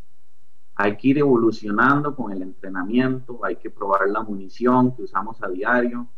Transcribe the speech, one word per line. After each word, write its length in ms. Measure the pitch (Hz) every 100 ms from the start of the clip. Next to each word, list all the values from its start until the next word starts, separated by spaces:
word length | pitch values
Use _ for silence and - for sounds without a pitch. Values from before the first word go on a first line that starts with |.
| - - - - - - - -
Hay 220 | 104 104
que 100 | 131
ir 80 | 139
evolucionando 1000 | 143 117 113 104 104 104 127 143 147 135
con 160 | 107
el 100 | 95
entrenamiento, 960 | 92 - 95 95 95 123 131 127 127 117
hay 120 | 98 90
que 140 | 107
probar 400 | - 101 98 98
la 120 | 110
munición 760 | 107 98 95 - 120 127 127 123
que 80 |
usamos 380 | 95 98 101 -
a 60 | 101
diario, 600 | 90 110 123 120 120 123